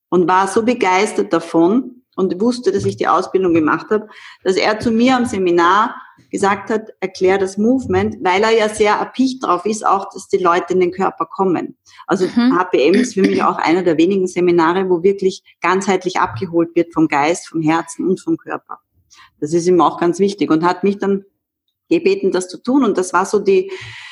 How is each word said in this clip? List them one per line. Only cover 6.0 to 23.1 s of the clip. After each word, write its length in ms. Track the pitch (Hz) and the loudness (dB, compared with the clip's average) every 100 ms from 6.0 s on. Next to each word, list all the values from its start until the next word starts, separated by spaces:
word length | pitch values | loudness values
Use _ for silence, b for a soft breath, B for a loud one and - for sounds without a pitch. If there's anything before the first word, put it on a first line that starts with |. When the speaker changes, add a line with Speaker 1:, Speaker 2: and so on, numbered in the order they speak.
| B B B | B B B
Speaker 1:
gesagt 400 | 190 196 202 202 | -2 0 0 -2
hat, 200 | 220 220 - | -6 -6 -10
„Erklär 380 | 185 - 185 196 | -10 -2 0 0
das 200 | 190 208 | -2 -2
Movement“, 580 | 220 262 - 185 214 214 | 0 0 0 -2 -2 -2
weil 200 | 185 185 | 0 2
er 80 | 220 | 2
ja 180 | 226 214 | 2 2
sehr 260 | 214 208 | 2 2
erpicht 480 | 208 196 - 262 254 | 0 -2 -2 -2 -2
drauf 240 | - 175 208 | -2 -2 -2
ist, 200 | 214 - | -2 0
auch, 240 | 196 190 | 0 -2
dass 180 | 190 - | -14 -4
die 100 | 196 | 0
Leute 340 | 180 175 175 | 2 0 0
in 60 | 185 | 0
den 120 | 175 | 0
Körper 340 | 180 175 - 165 | -2 -4 -4 -6
kommen. 500 | - 190 165 - - B B - | -2 -2 -2 -4 -12 B B -4
Also 200 | 170 180 | -2 -2
Speaker 2:
Mhm. 320 | 226 240 175 | 0 0 0
Speaker 1:
H 60 | |
P 240 | 185 170 139 | 0 2 4
M 60 | |
ist 200 | 202 247 | 4 2
für 80 | 190 | 0
mich 200 | 196 185 | 0 2
auch 140 | 170 190 | 0 0
einer 260 | - 170 | 0 0
der 160 | 175 156 | 2 2
wenigen 280 | 170 196 185 | 2 2 -2
Seminare, 600 | 180 180 175 160 185 190 | 0 2 2 2 0 0
wo 140 | 175 | 0
wirklich 400 | 185 196 190 - b _ | 0 0 -2 -4 b _
ganzheitlich 580 | 170 185 196 185 180 - | -2 0 0 -2 -2 -2
abgeholt 560 | 185 - 180 165 170 | -2 -4 -4 -2 0
wird 180 | 170 170 | 0 -2
vom 160 | 165 160 | 0 0
Geist, 400 | 143 147 180 - | 2 0 -2 -6
vom 140 | 160 | -2
Herzen 460 | 156 165 - - 175 | 0 0 -2 -4 -2
und 120 | 185 | -2
vom 160 | - 160 | -2 -4
Körper. 440 | - 151 - - _ _ _ b b _ | -6 -12 -12 -20 _ _ _ b b _
Das 120 | 147 | -2
ist 140 | 170 170 | 0 2
ihm 140 | 180 | 4
auch 180 | 151 - | 2 2
ganz 200 | 170 170 | -2 0
wichtig 320 | 196 - 139 | 0 0 0
und 140 | 156 | 2
hat 180 | 175 180 | 0 0
mich 160 | 196 202 | -2 0
dann 260 | 196 196 - _ _ _ _ _ - | -2 -2 -6 _ _ _ _ _ -2
gebeten, 420 | 170 190 196 196 | 0 2 0 0
das 160 | 180 185 | -2 -4
zu 140 | - | -8
tun. 220 | - 269 | -2 0
Und 140 | 240 185 | 2 0
das 160 | 185 | 0